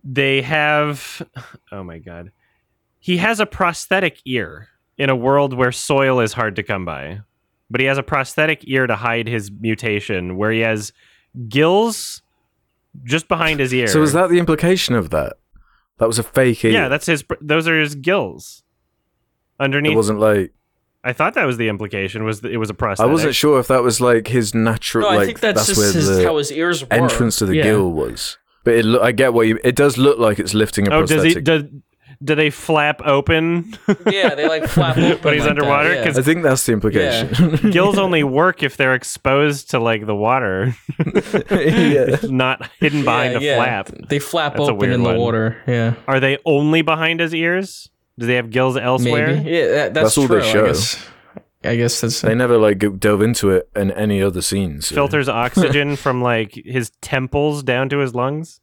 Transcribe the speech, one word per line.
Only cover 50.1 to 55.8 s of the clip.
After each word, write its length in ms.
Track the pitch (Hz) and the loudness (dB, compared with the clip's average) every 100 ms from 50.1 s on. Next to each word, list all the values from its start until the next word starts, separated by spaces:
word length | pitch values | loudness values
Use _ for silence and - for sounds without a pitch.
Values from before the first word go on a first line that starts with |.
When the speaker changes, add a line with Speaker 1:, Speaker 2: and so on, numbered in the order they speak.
| 143 | 2
Speaker 2:
That's 20 | |
all 80 | 135 | 2
Speaker 3:
true, 160 | 113 | 2
Speaker 2:
they 100 | 104 | 2
show. 120 | 107 | 2
Speaker 3:
I 40 | 107 | 2
guess. 360 | 76 110 - - - _ - _ _ | 0 -2 -6 -14 -20 _ -20 _ _
I 120 | - 117 | -4 0
guess 260 | 120 - | 0 -2
that's 200 | 113 - | -4 -2
Speaker 2:
They 120 | - | 0
never, 240 | 113 127 120 | 0 4 4
like, 220 | 107 98 | 4 2
go, 100 | 104 | -2
delve 320 | 95 104 104 | 0 0 2
into 300 | 110 117 101 | 2 2 2
it 180 | 92 - - | 2 0 -2
in 160 | 98 | -2
any 320 | - 104 98 | -2 -2 0
other 180 | 98 90 | 0 -2
scenes, 460 | 85 98 92 73 - | -4 -2 -4 -6 -6
so. 80 | - | -2
Speaker 1:
Filters 340 | 143 151 135 | 0 0 -2
oxygen 680 | 113 123 - 160 139 | -2 0 2 2 2